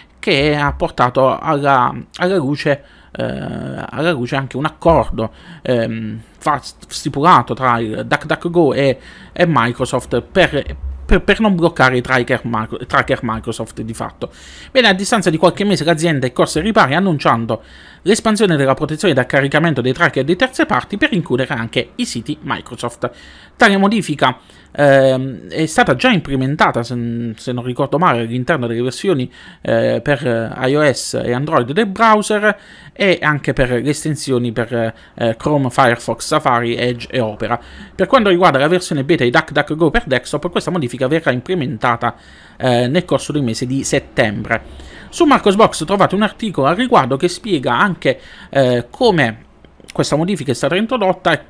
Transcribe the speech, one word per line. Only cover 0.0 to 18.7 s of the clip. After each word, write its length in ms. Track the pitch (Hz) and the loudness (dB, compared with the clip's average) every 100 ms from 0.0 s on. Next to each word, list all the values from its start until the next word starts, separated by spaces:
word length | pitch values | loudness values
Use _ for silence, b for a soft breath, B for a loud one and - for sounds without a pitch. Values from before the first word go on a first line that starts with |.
| B _ | B _
che 380 | - 139 151 147 | 0 2 2 2
ha 160 | 143 | -2
portato 680 | - 165 - 123 131 131 - | -2 -4 0 0 2 2 0
alla, 560 | 160 143 143 131 123 131 - - | -2 0 2 2 2 -2 -12 -4
alla 200 | 180 190 | -2 0
luce, 460 | 135 147 156 139 b b b | -2 -2 -2 -2 b b b
eh, 100 | - | -8
alla 880 | 120 135 - - 131 131 - 131 165 | -6 -6 -8 -10 -10 -10 -10 -4 -2
luce 240 | 139 123 | -2 -4
anche 220 | 135 131 127 | -4 -6 -6
un 80 | |
accordo, 640 | 156 - 170 151 110 107 110 B B 165 | -6 0 2 4 2 -4 -6 B B -8
ehm, 580 | - 120 113 113 107 113 - - | -2 -2 -2 -6 -8 -10 -14 -6
fa-, 240 | 156 139 - - - | -2 -2 -6 -20 -14
stipulato 680 | - 156 139 165 151 - | -10 -6 0 4 4 4
tra 240 | 113 131 117 | -2 0 0
il 260 | 110 110 | -2 -6
DuckDuckGo 720 | 117 147 156 156 175 170 147 | -4 -4 -2 -4 0 2 2
e, 240 | 120 139 131 B B B | 4 0 0 B B B
e 120 | - 175 | 0 2
Microsoft 760 | 135 117 120 127 127 - 120 | 4 2 -2 -4 -4 -2 -4
per, 560 | - 190 160 143 - - - - - | 0 2 2 0 -6 -8 -10 -10 0
per, 160 | 190 | 2
per 180 | - 214 | 2 2
non 140 | 220 | 2
bloccare 420 | 175 165 - 127 127 | 2 0 2 2 2
i 60 | |
tracker 400 | 123 131 120 120 | 0 0 0 -2
Micro-, 400 | 113 110 110 - | -2 -4 -4 -8
tracker 360 | 120 139 127 127 | -2 0 0 -2
Microsoft 580 | 113 110 117 113 113 - | -2 -6 -6 -8 -10 -10
di 140 | 113 | -10
fatto. 360 | 113 113 - - B B B B | -8 -10 -10 -12 B B B B
Bene, 180 | 262 226 | 2 4
a 40 | |
distanza 380 | 190 196 226 180 | 2 0 0 0
di 80 | 160 | 2
qualche 260 | 180 - | 2 2
mese 200 | 202 151 | 0 0
l'azienda 420 | 151 156 170 143 127 | 2 0 0 0 -2
è 60 | |
corsa 260 | - 156 151 | 0 0 0
ai 80 | 190 | 2
ripari 280 | 208 135 | 2 4
annunciando 680 | 160 196 147 156 117 117 110 B B B B 170 | 2 0 2 2 0 0 -6 B B B B 0
l'espansione 500 | - 220 208 202 147 | 2 2 2 2 2
della 180 | 135 | 2